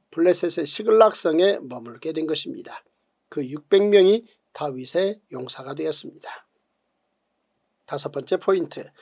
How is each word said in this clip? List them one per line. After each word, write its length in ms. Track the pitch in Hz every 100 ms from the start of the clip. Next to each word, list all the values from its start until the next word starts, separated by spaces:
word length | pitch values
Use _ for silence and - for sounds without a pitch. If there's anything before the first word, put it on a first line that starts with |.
| _
블레셋의 540 | - 175 175 175 170 147
시글락성에 920 | - 220 220 220 - 170 160 190 196
머물게 500 | 131 123 117 113 160
된 120 | 156 160
것입니다. 560 | 151 - 98 - - - _ _ _ _
그 180 | - 131
육백 440 | 147 - 196 208
명이 360 | 202 190 220 233 _ _
다윗의 680 | - 147 131 127 170 196 214 _
용사가 400 | 127 127 - 135
되었습니다. 560 | 143 156 147 - - - - _ _ _ _ _ _ _ _ _ _ _ _ _ _ -
다섯 260 | 147 -
번째 260 | 143 131 180
포인트, 500 | - 190 165 - - _